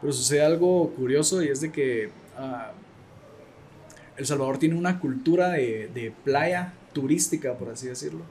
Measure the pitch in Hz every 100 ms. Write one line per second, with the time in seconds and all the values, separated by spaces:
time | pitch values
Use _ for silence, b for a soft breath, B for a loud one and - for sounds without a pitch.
0 | 143 131 - 147 151 165 180 180 160 -
1 | 127 143 151 190 151 135 156 156 135 117
2 | 107 - - - 135 123 110 92 - -
3 | - - - - - - - - - -
4 | B - 135 143 131 135 170 165 180 180
5 | 147 131 - 175 180 170 123 110 104 120
6 | 113 - - 139 160 180 180 - - -
7 | 135 160 - 151 131 120 120 113 127 123
8 | 147 160 165